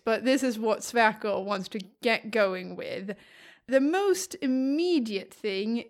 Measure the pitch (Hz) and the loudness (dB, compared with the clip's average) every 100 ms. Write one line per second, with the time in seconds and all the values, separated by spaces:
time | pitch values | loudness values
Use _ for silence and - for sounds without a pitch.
0 | - 220 233 269 262 220 220 208 - 233 | -2 0 2 2 2 0 0 -2 0 4
1 | 220 220 214 196 196 196 185 220 185 _ | 4 4 -2 -2 -2 -4 -4 -10 -10 _
2 | 240 220 220 220 196 185 180 180 - 175 | 0 0 0 0 2 0 -8 -10 -8 -8
3 | 196 190 - - - - - 262 285 370 | -8 -12 -16 -20 -20 -16 0 2 4 2
4 | 403 359 - - 269 254 269 294 349 330 | 2 0 -2 -4 -2 0 0 0 2 2
5 | 226 190 - - 214 190 214 233 | 0 -4 -8 -8 -4 -2 -2 -4